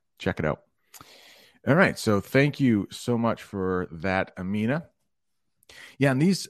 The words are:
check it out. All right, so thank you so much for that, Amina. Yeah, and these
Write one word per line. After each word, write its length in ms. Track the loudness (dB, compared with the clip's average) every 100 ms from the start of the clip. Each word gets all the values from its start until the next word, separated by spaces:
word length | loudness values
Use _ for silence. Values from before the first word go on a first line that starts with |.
| _ -8
check 200 | -6 -2
it 60 | -2
out. 160 | -4 _ _ _ -20 -20 -20 -20 -20 _ _ 0
All 80 | 4
right, 240 | 4 2
so 220 | 0 0
thank 400 | 2 2 2 2
you 260 | 2 2 0
so 280 | -8 -4 0
much 260 | 0 -2
for 460 | -6 -4 -2 -2 -4
that, 400 | -6 -2 -2 -2 -6
Amina. 480 | -6 -4 -2 -4 -6 _ _ _ _ _ _ _ _ -20 -16 0
Yeah, 140 | 0
and 100 | 4
these 260 | 2 2 -4